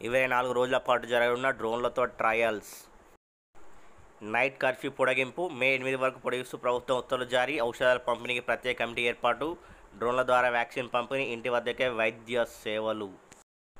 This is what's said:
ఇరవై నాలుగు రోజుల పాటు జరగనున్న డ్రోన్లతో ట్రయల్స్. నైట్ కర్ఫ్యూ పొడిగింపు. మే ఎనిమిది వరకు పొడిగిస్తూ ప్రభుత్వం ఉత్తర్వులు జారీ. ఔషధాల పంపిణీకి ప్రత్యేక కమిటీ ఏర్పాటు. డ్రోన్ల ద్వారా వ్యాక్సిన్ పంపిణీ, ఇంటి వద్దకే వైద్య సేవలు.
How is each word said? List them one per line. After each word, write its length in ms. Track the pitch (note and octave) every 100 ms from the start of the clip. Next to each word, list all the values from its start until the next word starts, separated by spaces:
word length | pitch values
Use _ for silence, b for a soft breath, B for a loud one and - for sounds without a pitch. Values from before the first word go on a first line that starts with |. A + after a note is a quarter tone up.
ఇరవై 260 | A2+ B2+ C3
నాలుగు 240 | B2 B2+
రోజుల 260 | A#2+ B2+ C3
పాటు 300 | - B2 A#2
జరగనున్న 420 | A#2+ A#2+ A#2+ C3+
డ్రోన్లతో 560 | A#2 A2+ A#2 A#2+ B2+ A#2+
ట్రయల్స్. 800 | - A2+ A2+ A2+ G#2+ - - - - - - _ _ _ - - B B B - -
నైట్ 400 | G#2+ A#2 C3+ C3+
కర్ఫ్యూ 300 | C3+ B2+ C#3+
పొడిగింపు. 580 | C3 C3 C3 B2+ B2 F3+
మే 260 | C3 C3 C3
ఎనిమిది 200 | C3 C3
వరకు 240 | C3 B2+
పొడిగిస్తూ 380 | B2+ B2 B2 C#3
ప్రభుత్వం 400 | A#2+ B2 - B2+
ఉత్తర్వులు 320 | - C3 A#2+
జారీ. 320 | B2 B2+ D3
ఔషధాల 360 | A#2 A2+ B2+ B2
పంపిణీకి 420 | - A2+ A#2+ B2
ప్రత్యేక 400 | A#2+ A2+ B2+ A#2+
కమిటీ 220 | A#2 A#2
ఏర్పాటు. 560 | A#2+ A#2 B2 A#2 D3 F3 B B - G2+
డ్రోన్ల 260 | A#2 B2+
ద్వారా 260 | B2+ B2 B2
వ్యాక్సిన్ 400 | A#2+ A#2 C#3 A#2+
పంపిణీ, 300 | B2 A#2 C3+
ఇంటి 260 | B2 A#2 B2
వద్దకే 380 | A#2+ A#2 A#2 B2+
వైద్య 580 | A2+ A2+ A#2 A2+ A#2+ A#2 -
సేవలు. 500 | A2+ G#2+ A2 A2 G2+ F#2+ - - _ _ _ -